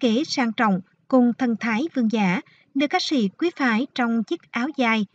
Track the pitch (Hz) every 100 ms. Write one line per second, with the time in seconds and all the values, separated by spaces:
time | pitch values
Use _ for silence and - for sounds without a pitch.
0 | 247 220 330 - 233 214 226 185 - _
1 | _ 262 240 226 240 220 233 220 330 269
2 | 226 220 196 196 - _ _ 277 294 370
3 | - 294 196 - 339 - 262 214 277 -
4 | 233 233 208 339 - 240 254 294 240 220
5 | 202